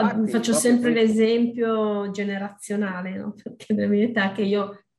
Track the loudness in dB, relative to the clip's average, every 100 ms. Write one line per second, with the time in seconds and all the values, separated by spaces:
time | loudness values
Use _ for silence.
0 | 2 0 0 0 0 2 4 4 2 2
1 | 2 4 4 2 0 0 0 0 0 -2
2 | -4 -4 -4 -4 -8 -10 -6 -2 -2 -4
3 | -8 -8 -8 -10 -14 -16 -4 0 2 2
4 | 2 0 -2 0 0 0 -2 -8 _